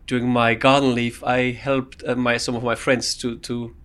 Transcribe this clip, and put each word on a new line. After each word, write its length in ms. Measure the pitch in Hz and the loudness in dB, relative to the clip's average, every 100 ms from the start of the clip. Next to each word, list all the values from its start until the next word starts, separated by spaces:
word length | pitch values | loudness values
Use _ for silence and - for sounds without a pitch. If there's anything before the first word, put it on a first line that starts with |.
| - | -4
during 220 | 123 123 | -2 0
my 260 | 123 117 | 2 2
garden 400 | 117 135 139 135 | 4 4 6 4
leave, 280 | 120 120 117 | 2 -2 -4
I 260 | 123 123 123 | -2 0 0
helped, 540 | 120 143 135 131 - | -2 -2 -2 -4 -10
uh, 100 | - | -6
my, 220 | 127 123 120 | -2 0 0
some 180 | - | -2
of 80 | 120 | -4
my 140 | 120 113 | -2 -2
friends 380 | - 123 - - | 0 0 0 -4
to, 200 | 123 117 | -6 -6
to 360 | - 120 117 - | -8 -8 -8 -14